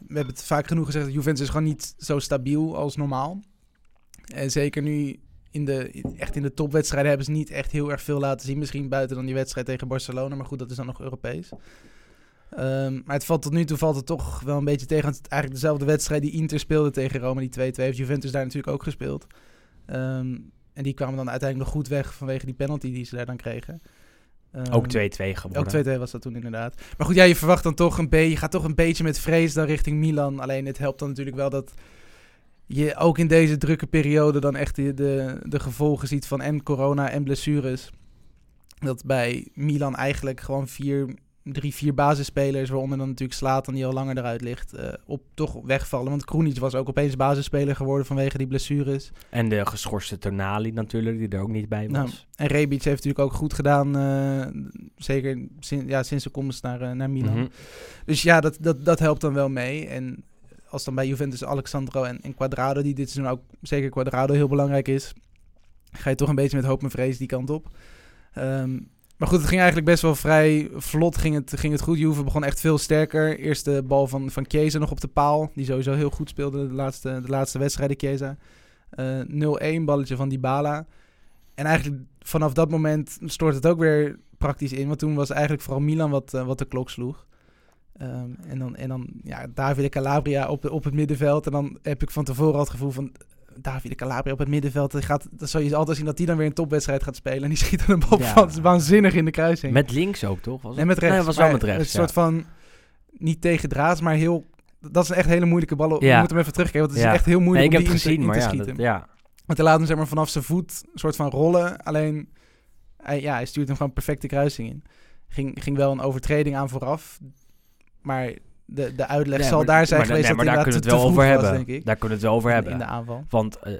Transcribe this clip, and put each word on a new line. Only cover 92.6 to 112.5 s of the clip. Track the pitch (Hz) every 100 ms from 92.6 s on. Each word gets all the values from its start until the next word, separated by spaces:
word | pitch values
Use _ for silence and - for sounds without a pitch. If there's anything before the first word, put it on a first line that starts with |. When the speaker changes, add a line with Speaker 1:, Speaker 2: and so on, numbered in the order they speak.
Speaker 1:
het | 143
gevoel | 120 139
van, | 127 139 - - - - -
Davide | 135 131 123
Calabria | 127 127 131 135
op | 135
het | 139
middenveld, | 147 143 135 139
dat | 147
gaat, | - 143 -
dat | - 147
zal | 160
je | 147 151
altijd | 156 147
zien | 151
dat | 143
die | 175
dan | 165
weer | 156
een |
topwedstrijd | 143 160 151 143 135
gaat | 143 -
spelen. | 135 135
En | 143
die | 156
schiet | - 180 -
dan | 185
een | -
bal | 208
Speaker 2:
Ja. | -
Speaker 1:
van, | 226 180 156
waanzinnig | 175 175 147 208 190
in | 175
de | 160
kruising. | 160 165 170 135
Speaker 2:
Met | 131 147
links | 127 185 196
ook, | 101 92
toch? | - 131
Was | - 131
Speaker 1:
Nee, |
Speaker 2:
het? | 165
Speaker 1:
met | 185
rechts. | 170 190
Speaker 2:
Nee, | 160
was | 160
wel |
Speaker 1:
Maar | 160
Speaker 2:
met | 135
rechts, | 107 95
Speaker 1:
een | 151
soort | 196 165
Speaker 2:
ja. | -
Speaker 1:
van, | 165 165 156 - - - _ _ _
niet | - 160 160
tegen | 170 165 -
draads, | 127 156 170
maar | 165
heel... | 156 160 170 - _ _ _
Dat | 147 170
is | 160
een | 180
echt | 160
hele | 170 170
moeilijke | 170 - 143
bal. | 160 156
Je | 135
Speaker 2:
Ja. | 120
Speaker 1:
moet | 175
hem | 165
even | 151
terugkijken, | 160 165 151 151
want |
het | 143 117
is |
Speaker 2:
Ja. | -
Speaker 1:
echt | -
heel | 175
moeilijk | 175 185 143
Speaker 2:
Nee, | 165
ik | 175
Speaker 1:
om |
Speaker 2:
heb | 170
Speaker 1:
die | 156
Speaker 2:
het | 156
Speaker 1:
in |
te, |
Speaker 2:
gezien, |
Speaker 1:
in | 117
Speaker 2:
maar | 110
Speaker 1:
te |
Speaker 2:
ja, | 120 139
Speaker 1:
schieten. | - 131
Speaker 2:
dat, |
ja. | 120 98 - _ _ _ -
Speaker 1:
Want | 160
hij | 160
laat | 160
hem, | 160
zeg | 156
maar, | 151
vanaf | 151 156
zijn | 156
voet | 127 175 175 - -
een | 349
soort | 156 -
van | 147
rollen. | 127 160 175 175 -
Alleen, | - 151 156 151 - - _